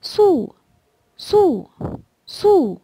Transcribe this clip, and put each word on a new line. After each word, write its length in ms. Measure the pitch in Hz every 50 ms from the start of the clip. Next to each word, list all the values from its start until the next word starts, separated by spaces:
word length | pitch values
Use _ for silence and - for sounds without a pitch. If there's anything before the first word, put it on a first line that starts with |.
صو، 520 | _ - - - 427 403 370 269 208 - - _ _ _ _ _ _ _ _ _ _ _ _
صو، 500 | _ - - - 415 415 370 262 196 - - _ _ - - - - - _ _ _ _
صو 520 | - - - - 403 415 381 294 214 180 170